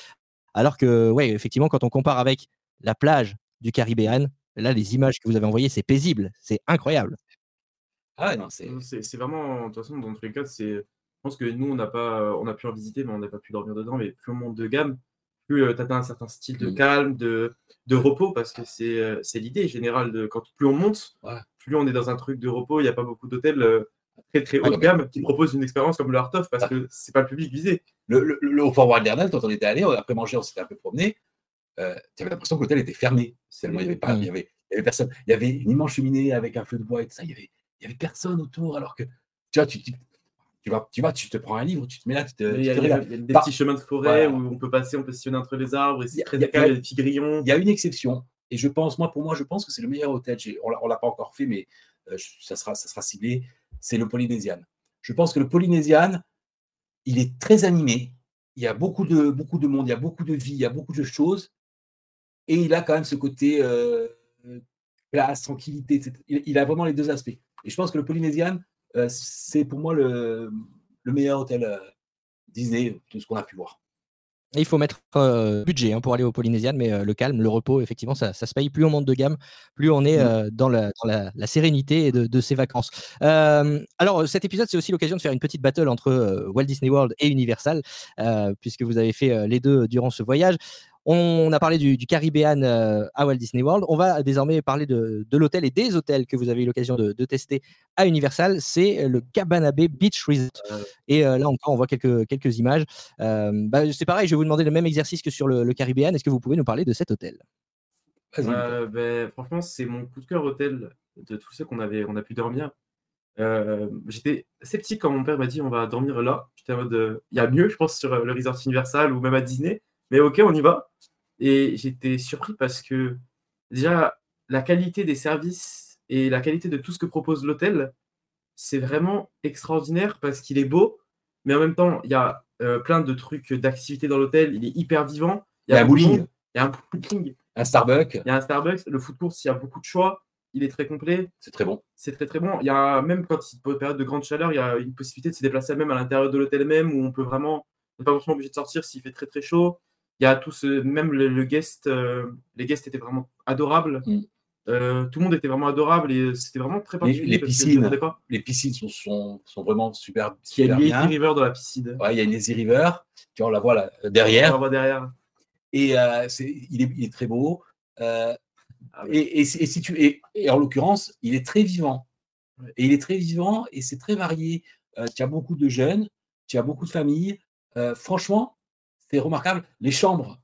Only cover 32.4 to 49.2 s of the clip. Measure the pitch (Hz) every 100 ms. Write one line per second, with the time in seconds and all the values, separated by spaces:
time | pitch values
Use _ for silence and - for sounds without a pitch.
32.4 | - 156 143 143 127 - 127 123 120 -
33.4 | _ - - 165 90 - - 110 92 92
34.4 | - _ - 104 113 - 127 - - 110
35.4 | 123 135 110 139 147 139 131 135 139 120
36.4 | 113 113 107 120 110 120 117 - 170 -
37.4 | - _ _ _ 113 131 165 - 185 170
38.4 | 139 160 165 147 127 - 127 - _ _
39.4 | _ - - - - 127 _ _ _ _
40.4 | _ _ 101 107 - - 156 - - 110
41.4 | - 110 147 165 123 - 120 139 - -
42.4 | 107 127 131 127 151 131 - 117 120 151
43.4 | 151 135 143 135 - 139 147 151 151 131
44.4 | 123 123 127 127 127 143 131 127 131 131
45.4 | 127 131 131 139 143 131 123 - - 135
46.4 | 135 147 135 127 127 131 135 143 151 151
47.4 | 131 151 196 202 175 - 123 127 - _
48.4 | - 120 139 147 160 131 165 147